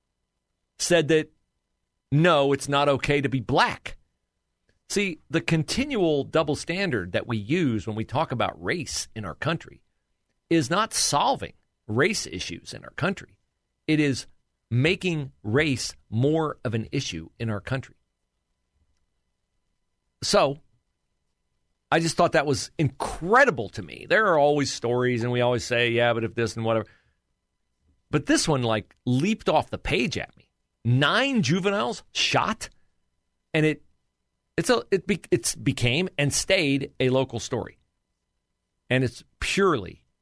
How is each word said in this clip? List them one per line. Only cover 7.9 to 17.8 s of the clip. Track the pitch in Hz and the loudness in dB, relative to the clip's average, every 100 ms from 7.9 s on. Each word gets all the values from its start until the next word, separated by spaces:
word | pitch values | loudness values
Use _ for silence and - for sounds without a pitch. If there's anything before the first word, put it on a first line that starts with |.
| 107 | -8
we | |
talk | 110 135 156 | -4 -4 -4
about | 120 101 - | -2 -4 -4
race | 90 175 87 - - | -4 -4 -6 -8 -8
in | 110 | -10
our | 98 | -10
country | - 147 165 - - _ _ _ _ _ _ _ | -6 -6 -6 -10 -20 _ _ _ _ _ _ _
is | 165 127 | 0 2
not | 180 220 | 0 0
solving | - - 143 233 226 85 - _ _ - | -2 0 2 2 0 -6 -14 _ _ -4
race | 110 180 214 - | 2 2 0 -6
issues | 85 - 87 - | -8 -8 -10 -14
in | - | -16
our | - | -16
country. | - 170 196 - _ _ _ _ _ - | -4 -4 -4 -12 _ _ _ _ _ -2
It | 151 | 2
is | 147 127 - _ _ _ _ | 2 0 -8 _ _ _ _
making | 117 151 190 185 156 135 - | 0 2 0 -2 -4 -6 -10
race | - 123 156 123 - - _ | 0 2 2 0 -4 -12 _
more | 110 139 160 156 - | 0 2 2 -2 -4
of | 120 | -4
an | 113 - | -4 -4
issue | 143 - 82 82 - | -6 -4 -10 -12 -8
in | 113 | -6
our | 101 | -6
country. | - 131 | -6 -8